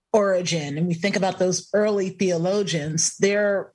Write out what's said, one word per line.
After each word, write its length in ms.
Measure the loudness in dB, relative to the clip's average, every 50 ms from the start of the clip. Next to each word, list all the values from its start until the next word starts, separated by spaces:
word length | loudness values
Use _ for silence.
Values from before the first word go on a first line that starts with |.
| _ _
Origen 640 | 2 2 4 4 2 0 0 -2 -2 -4 -4 -4 -4
and 100 | -2 -2 -2
we 60 | -2
think 220 | -2 -2 -2 0
about 220 | 0 0 0 0 0
those 320 | 0 0 0 -2 -4 -2
early 380 | 0 2 2 2 0 0 -2 -4
theologians, 1040 | -2 -2 0 0 0 0 0 0 0 0 -2 -2 -2 -4 -4 -2 -2 -2 -2 -2 -2 0
they're 520 | 0 2 2 2 0 0 0 -2 -4 -4